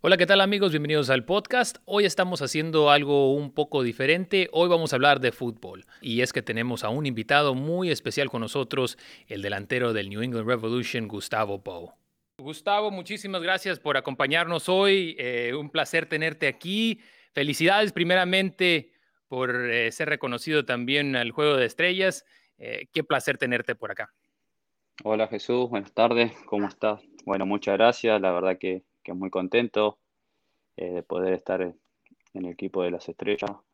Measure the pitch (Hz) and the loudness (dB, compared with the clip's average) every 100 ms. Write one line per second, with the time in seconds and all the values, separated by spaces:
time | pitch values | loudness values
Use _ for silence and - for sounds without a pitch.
0 | 160 185 175 196 196 202 190 156 147 151 | 4 4 6 4 4 2 0 0 0 0
1 | 131 131 113 196 202 247 233 - - 202 | 2 0 2 -2 0 0 0 -4 -2 2
2 | 202 - 185 180 135 151 160 160 147 147 | 2 2 -2 -2 -4 -2 0 4 6 6
3 | 143 143 135 143 143 139 147 147 123 113 | 6 4 4 2 -2 -4 -2 0 -2 0
4 | 135 165 185 196 185 160 175 170 160 131 | 2 2 2 0 0 2 4 4 2 4
5 | 143 139 127 - 120 110 92 95 - - | 4 6 2 -2 -6 -6 -14 -16 -20 -14
6 | - 117 123 - - 113 120 117 107 127 | -4 0 0 -2 -4 -4 -4 -4 -4 -2
7 | 147 113 110 143 147 131 147 175 185 147 | -4 -4 2 2 4 0 -2 -2 0 -2
8 | - - 139 123 110 143 127 131 127 - | -2 -2 -2 -4 -4 -4 -2 -2 -2 -4
9 | - - _ 101 98 101 101 127 120 110 | -18 -20 _ -8 -6 -6 -4 -2 0 0
10 | 98 101 123 117 110 123 113 123 117 123 | -4 -6 -4 -4 -2 -2 0 -4 -4 -6
11 | 110 101 - 110 107 101 98 87 85 _ | -6 -8 -6 -2 -2 -4 -8 -12 -14 _
12 | _ _ _ - 139 156 - 202 214 196 | _ _ _ -18 -16 -8 0 0 0 -6
13 | 180 202 196 190 170 185 190 160 151 139 | -10 -10 -6 -4 -2 -2 -2 -4 0 -2
14 | 139 131 135 160 170 170 160 185 196 196 | -2 -2 0 2 0 -2 2 4 4 4
15 | 170 - 123 120 120 139 147 160 139 165 | 0 -6 -4 -2 -4 -4 -4 -2 0 0
16 | 165 156 160 156 147 127 170 202 226 220 | 0 -2 -2 0 -2 -2 -4 0 0 -2
17 | - _ _ - 143 139 160 202 214 - | -10 _ _ -2 -2 2 4 4 2 0
18 | 170 185 180 185 190 - 180 165 - _ | 2 2 4 2 0 0 2 2 -2 _
19 | _ _ _ 127 127 123 123 117 113 - | _ _ _ -4 -2 0 0 0 0 -2
20 | 151 151 135 120 - 151 135 123 123 143 | -4 -2 -4 -6 -2 -2 0 -2 0 0
21 | 143 131 120 113 151 139 120 - 175 185 | 0 -2 -2 0 2 4 2 2 0 2
22 | 190 180 _ _ _ _ - 113 - - | 0 -2 _ _ _ _ -12 -12 -6 -4
23 | 151 139 - 143 131 123 120 117 107 101 | 0 0 0 -2 0 0 -2 -6 -6 -8
24 | 107 _ _ _ _ _ _ _ _ - | -10 _ _ _ _ _ _ _ _ -10
25 | 107 110 107 110 - 123 123 113 98 - | -2 0 0 -4 -2 0 0 -4 -6 2
26 | 117 117 113 98 - 104 101 - 107 104 | 2 4 2 0 -6 -4 -4 -2 -2 -2
27 | _ - - 98 95 101 101 95 113 120 | _ -18 -4 -2 0 -2 0 4 4 4
28 | 117 107 95 87 92 92 98 92 _ _ | 2 2 2 2 0 -2 -4 -6 _ _
29 | - 90 95 92 92 117 120 104 107 - | -12 -8 -6 -4 0 0 0 0 0 -2
30 | _ _ _ _ _ _ _ - 90 90 | _ _ _ _ _ _ _ -10 -8 -8
31 | 82 85 92 92 - 92 90 87 _ _ | -6 -4 0 -2 -2 -2 -2 -8 _ _
32 | _ _ _ 98 90 82 95 95 90 87 | _ _ _ -12 -10 -8 -8 -2 -2 -4
33 | - 85 101 104 101 101 _ | -10 -8 -4 -4 -4 -8 _